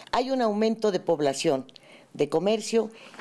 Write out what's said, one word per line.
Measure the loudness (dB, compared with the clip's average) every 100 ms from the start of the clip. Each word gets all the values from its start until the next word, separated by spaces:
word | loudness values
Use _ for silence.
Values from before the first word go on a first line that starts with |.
| -4
hay | -2 0
un | 0
aumento | 0 2 0 2 0
de | 0
población, | 0 0 2 0 0 0 -2 -18 -20 -20 -20
de | -4 0
comercio | 0 0 -2 0 -2 -2 -8 -20 -18